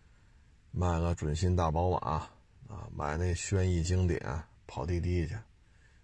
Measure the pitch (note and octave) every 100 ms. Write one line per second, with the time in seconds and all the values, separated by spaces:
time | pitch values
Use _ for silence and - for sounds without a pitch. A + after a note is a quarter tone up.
0 | - - - - - - - - F2+ E2
1 | E2+ E2+ D2+ D2 F2+ F2+ E2 D#2 F2+ F2
2 | - D2+ - - - - - - D#2+ E2
3 | D2 D#2 F2+ F2 - G2 F#2 F2 E2 F#2
4 | F2+ E2 - D2+ - - - - D2 F2
5 | F2 F2+ D#2+ G#2 - - - - - -